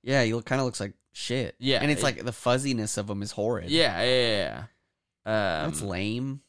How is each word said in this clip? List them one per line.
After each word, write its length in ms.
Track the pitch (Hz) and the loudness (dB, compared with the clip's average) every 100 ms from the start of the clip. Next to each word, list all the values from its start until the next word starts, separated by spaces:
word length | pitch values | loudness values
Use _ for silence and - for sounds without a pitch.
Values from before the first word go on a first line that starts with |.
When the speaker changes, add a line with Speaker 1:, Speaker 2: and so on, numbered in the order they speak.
Speaker 1:
Yeah, 200 | 120 135 | 2 2
he 100 | 113 | 4
look, 100 | 117 - | 0 0
kinda 180 | 135 | 0
looks 160 | 131 110 | 0 -2
like 140 | 101 - _ | -8 -8 _
shit. 420 | - - 123 117 - | -12 -4 -2 -2 -4
Speaker 2:
Yeah, 200 | 127 131 | 2 2
Speaker 1:
And 100 | 143 | 4
it's 100 | 143 | 2
Speaker 2:
it 40 | |
Speaker 1:
like 200 | 143 110 | 0 -2
the 80 | 120 | -6
fuzziness 680 | 117 - 123 139 123 104 - | -2 2 2 2 -2 -2 -4
of 100 | 101 | -4
him 140 | 101 | -6
is 100 | 101 | -6
horrid. 380 | - 107 110 85 | -2 -2 -2 0
Speaker 2:
Yeah, 320 | 156 151 87 | 2 4 4
yeah, 20 | |
yeah, 600 | 120 127 120 107 80 57 104 _ _ _ _ _ | 2 4 4 2 0 -4 -12 _ _ _ _ _
yeah. 380 | - 110 98 80 | -2 0 2 0
Um, 60 | 78 | -2
Speaker 1:
That's 120 | - | -4
lame. 580 | 101 90 104 117 135 139 | -4 -2 -2 -2 -4 -6